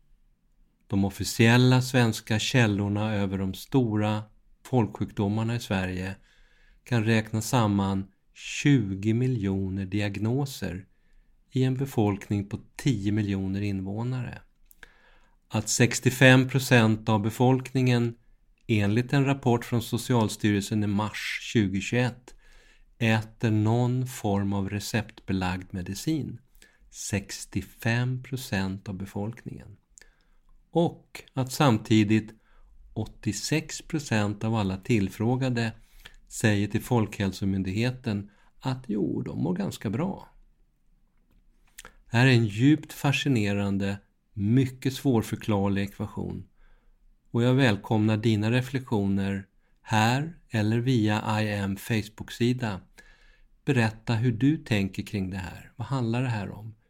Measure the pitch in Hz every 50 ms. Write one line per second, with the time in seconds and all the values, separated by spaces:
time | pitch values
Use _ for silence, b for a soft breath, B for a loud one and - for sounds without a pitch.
0 | _ _ _ _ _ _ _ _ _ _ _ _ _ _ _ _ _ _ - 98
1 | 98 98 - - 98 - - - 113 113 117 123 127 127 127 127 123 127 - 127
2 | 120 113 107 - - - 110 107 - - - 135 120 107 104 98 101 101 101 101
3 | 107 110 110 101 101 95 98 95 95 95 95 - - - - 139 123 110 104 107
4 | 107 107 107 107 110 - _ _ _ _ - _ _ - - 127 113 98 - -
5 | 104 98 - - 107 101 104 110 110 113 120 120 - - 107 95 95 92 92 90
6 | 90 95 95 b b b b b b b b b b b b b b - 127 117
7 | 107 110 113 110 107 - - 113 107 - - 127 113 104 101 101 98 98 98 98
8 | 98 - _ _ _ _ _ - - - - - - 151 143 131 107 98 98 95
9 | 98 110 110 117 127 127 127 120 98 98 95 98 98 95 92 98 98 92 95 104
10 | 104 104 101 98 101 110 120 135 143 135 - - - 92 85 95 104 _ _ _
11 | _ _ _ - _ _ _ _ _ _ _ 131 131 131 131 123 139 135 - -
12 | 107 104 101 98 - - 107 101 101 - - 104 - - _ - - 151 127 101
13 | 98 104 104 107 107 101 101 98 95 95 95 98 101 104 98 95 95 95 98 107
14 | 117 123 127 127 120 - - - - _ _ _ _ _ - b b b b b
15 | b b b b b b b b b _ - 113 107 - - - 127 117 - -
16 | - 127 123 - 139 131 127 127 131 127 - 139 127 - 135 120 113 110 110 107
17 | - - 113 107 101 110 104 - 127 123 131 127 131 - - 135 127 127 123 120
18 | 120 117 117 - _ _ _ _ _ _ _ _ _ - 120 107 101 101 104 120
19 | 127 127 - 143 135 131 139 139 - 127 117 120 117 - - 117 107 - - 113
20 | - - 131 120 110 104 104 - - 107 104 101 98 - 113 107 104 104 101 101
21 | 107 104 - - - - - - - - - 120 104 95 92 98 98 - - 120
22 | 123 120 120 - _ - - b b b b b b b b b b b _ _
23 | 113 113 110 110 107 110 - _ - 113 110 107 107 107 113 120 123 123 123 127
24 | 127 127 - - - 110 98 101 101 101 98 101 95 98 101 104 101 - - 113
25 | 104 - - - - - 98 95 92 90 90 95 92 - - 95 87 92 98 -
26 | - - 160 156 123 - 120 117 - b b b b b b b b b - -
27 | - - - 98 98 - - - - - - 101 90 - - - - 117 113 120
28 | 123 127 127 127 127 - 135 120 - - - 98 95 95 95 98 - - 98 87
29 | 98 95 - 98 101 107 120 - - - - - - - 101 - _ _ _ b
30 | b b b b b b b b b b b - _ _ _ 165 175 160 - -
31 | _ _ _ - - - _ 135 127 127 - - 156 139 113 107 - - 113 107
32 | 107 101 110 110 107 - - b b b b b b b b - - - - 117
33 | 110 - - - - 113 98 - - - 147 156 156 147 - - - - - 156
34 | 143 - 117 110 104 101 104 104 - 110 113 113 104 95 92 98 - - 127 107
35 | 98 95 - - 107 113 127 127 135 131 123 117 117 113 - B B B B B
36 | B B B B B _ - - - 113 104 101 101 104 - 110 - - 127 120
37 | 107 101 - - 104 98 92 - - 98 95 98 95 92 92 107 117 127 123 127
38 | - 117 104 101 101 101 b b b b b - - 135 131 127 - - 208 214
39 | 185 - - - 123 - - - 123 165 185 180 202 - - - - 220 196 120
40 | 160 196 190 - - - _ - - _ _ _ _ _ _ _ _ _ _ _
41 | _ _ _ _ _ _ _ _ _ _ _ _ _ _ _ - - - - -
42 | _ _ - 117 123 135 127 117 117 107 98 107 123 143 151 147 - - - -
43 | - 143 139 - - 147 135 117 104 101 101 101 101 101 98 98 98 98 101 101
44 | - _ _ _ _ _ _ - 101 104 117 131 131 127 127 - - 135 131 -
45 | - 143 127 110 107 - - 101 - - 107 101 98 101 98 98 98 101 - -
46 | 110 104 - - 92 90 90 92 92 - _ _ - - - _ _ _ _ _
47 | _ _ _ _ _ _ - 120 117 123 127 131 139 123 101 98 - - 117 110
48 | 107 110 110 107 107 120 110 104 104 110 117 127 127 127 - 131 127 - - 104
49 | 101 98 98 98 98 98 98 95 98 - _ _ _ _ _ _ _ - - 110
50 | 110 113 123 135 147 165 170 - _ _ - 113 104 107 113 120 117 123 131 117
51 | 107 107 104 107 - 110 110 107 107 107 104 101 101 98 98 98 - - 117 110
52 | 101 - - - 98 - - - 120 120 123 123 120 110 101 87 - _ b b
53 | b b b b b b b b b b b _ _ - 143 123 113 107 107 -
54 | - - 117 110 117 127 113 101 135 139 156 160 160 - 117 104 98 95 - -
55 | 98 - - 104 95 92 92 95 92 87 - - - - _ _ 117 - 135 135
56 | 120 113 113 123 131 127 117 107 98 95 - 107 107 110 107 _ _ _